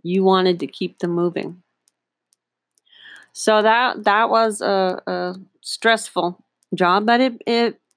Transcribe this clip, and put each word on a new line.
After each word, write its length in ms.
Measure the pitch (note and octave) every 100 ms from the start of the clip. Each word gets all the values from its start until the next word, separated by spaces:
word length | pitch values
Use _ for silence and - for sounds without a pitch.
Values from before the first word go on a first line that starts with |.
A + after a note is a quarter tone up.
you 220 | E3+ F#3
wanted 360 | F#3+ F#3+ F#3 F3
to 60 | C#3+
keep 320 | - F3+ -
them 120 | F3
moving. 500 | E3+ F3 F3 D#3+ F3+ _ _ _ _ _ _ _ _ _ _ _ _ _ _ - - -
So 280 | - - G#3+
that, 440 | G#3+ A#3 B3 - G#3
that 240 | G#3 A#3
was 320 | A3+ A3+ G#3+
a, 400 | - G3 F#3 - -
a 300 | F3+ F3+ F#3 F#3+ _
stressful 840 | - - A3+ A3 - F3 F3 F3+ _ _ -
job, 320 | F3 F3+ F#3+ G#3+
but 140 | A#3+
it, 220 | C4 A#3 -
it 360 | A#3 A#3 - _